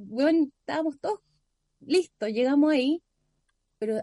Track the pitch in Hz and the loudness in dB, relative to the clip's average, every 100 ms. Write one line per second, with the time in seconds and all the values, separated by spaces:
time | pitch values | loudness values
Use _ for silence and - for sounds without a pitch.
0 | 196 226 294 330 285 - - 311 320 277 | -6 0 2 2 0 -4 -8 -4 -4 -4
1 | - 427 _ _ _ _ _ _ - 359 | -8 -8 _ _ _ _ _ _ -2 -2
2 | 339 _ 214 220 254 285 302 294 262 339 | -2 _ -6 -2 2 4 4 2 0 -2
3 | - _ _ _ _ _ _ _ 214 214 | -6 _ _ _ _ _ _ _ -4 -4